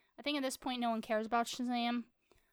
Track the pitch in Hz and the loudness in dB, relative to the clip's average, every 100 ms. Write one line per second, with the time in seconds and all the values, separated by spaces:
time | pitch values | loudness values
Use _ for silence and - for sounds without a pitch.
0 | _ - 285 294 262 - 269 240 233 220 | _ -8 -2 0 0 -2 -4 0 0 0
1 | 214 214 220 233 233 - 247 240 233 240 | 0 0 2 0 0 -2 0 0 2 0
2 | - _ _ _ _ | -4 _ _ _ _